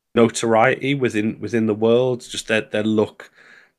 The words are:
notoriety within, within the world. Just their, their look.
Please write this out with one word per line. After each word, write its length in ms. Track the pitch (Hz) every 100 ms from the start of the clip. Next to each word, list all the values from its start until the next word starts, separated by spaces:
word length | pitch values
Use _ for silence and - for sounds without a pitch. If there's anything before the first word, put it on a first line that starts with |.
| _
notoriety 800 | 117 113 - 117 110 127 - 131 143
within, 440 | 120 107 107 98
within 260 | 104 113 110
the 60 | 104
world. 460 | 113 117 127 123
Just 260 | - - -
their, 140 | 110
their 220 | 107 107
look. 480 | 107 107 107 - - _ - - _